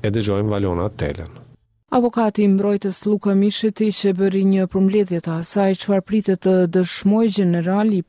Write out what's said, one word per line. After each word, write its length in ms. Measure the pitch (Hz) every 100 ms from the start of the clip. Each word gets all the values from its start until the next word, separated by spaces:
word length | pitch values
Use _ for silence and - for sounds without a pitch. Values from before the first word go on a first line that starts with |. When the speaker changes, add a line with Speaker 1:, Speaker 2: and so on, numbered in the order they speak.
Speaker 1:
e 80 | 104
dëgjojmë 400 | 113 104 98 107
Valona 380 | 104 98 85 101
Telen. 480 | - 73 64 80 - - - _ _ _
Speaker 2:
Avokati 540 | 254 240 233 214 208 208
i 20 |
mbrojtës 540 | 190 202 202 196 -
Luka 300 | 208 208 202 196
Misheti, 540 | 208 - 220 - 214
që 220 | - 196 185
bëri 240 | 196 196 196
një 140 | 190 185
përmbledhje 460 | 196 190 208 185 170 165
të 80 | 165
asaj 320 | 170 202 196 185
çfarë 220 | - 196 -
pritet 320 | 214 196 185 190
të 80 | 185 175
dëshmojë 640 | 185 175 - 196 214 226 196
generali 640 | 185 170 170 196 220
i 60 | 190